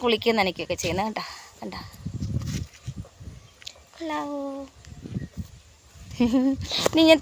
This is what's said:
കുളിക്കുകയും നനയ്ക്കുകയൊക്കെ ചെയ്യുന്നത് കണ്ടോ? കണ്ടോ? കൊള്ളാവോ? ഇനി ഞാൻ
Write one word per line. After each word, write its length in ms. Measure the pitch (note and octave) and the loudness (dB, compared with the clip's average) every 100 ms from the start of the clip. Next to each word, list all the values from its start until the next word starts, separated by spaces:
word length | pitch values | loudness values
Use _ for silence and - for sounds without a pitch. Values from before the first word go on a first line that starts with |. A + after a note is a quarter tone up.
കുളിക്കുകയും 340 | A#3+ G#3+ A#3 A3+ | 4 2 4 4
നനയ്ക്കുകയൊക്കെ 380 | F#3+ F3 D#3 E3+ | 2 0 -4 -2
ചെയ്യുന്നത് 220 | F3 F3+ A3 | 0 0 0
കണ്ടോ? 160 | G#3 - - - - | -4 -8 -12 -18 -12
കണ്ടോ? 220 | G#3+ F#3+ - - - - - - - - - - - - - - - - - - - - - - | -10 -10 -12 -12 -10 -8 -4 -4 -4 -6 -8 -12 -12 -12 -14 -16 -18 -18 -20 -18 -18 -18 -20 -10
കൊള്ളാവോ? 440 | E4 D4+ C#4+ C#4+ C#4 C#4 C4+ - - - - - - - - - - - - - - - A#3+ B3+ C4+ C4+ - - - | -6 -4 -4 -6 -6 -8 -12 -16 -18 -16 -8 -8 -8 -12 -12 -14 -20 -20 -20 -20 -12 0 4 4 4 0 -2 -2 2
ഇനി 100 | D#4+ D#4+ | 6 8
ഞാൻ 100 | D#4+ | 12